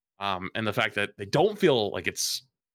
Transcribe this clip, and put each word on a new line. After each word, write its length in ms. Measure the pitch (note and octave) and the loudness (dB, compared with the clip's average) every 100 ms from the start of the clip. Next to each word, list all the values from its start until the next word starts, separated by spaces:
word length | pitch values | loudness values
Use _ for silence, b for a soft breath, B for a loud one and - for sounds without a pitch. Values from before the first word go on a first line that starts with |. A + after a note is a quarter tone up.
| _ - | _ -8
um, 320 | G2 F#2 F#2 | -4 -4 -4
and 140 | - A2 | -4 -2
the 40 | |
fact 220 | G#2 A2 | 0 0
that 240 | G#2 G#2 - | 0 -4 -6
they 80 | G2 | -2
don't 320 | C#3+ G3 G#3 | 2 2 4
feel 320 | F3+ B2+ G2+ | 4 4 2
like 160 | - F2 | -2 -4
it's, 380 | - - - - _ _ | -4 -4 -4 -8 _ _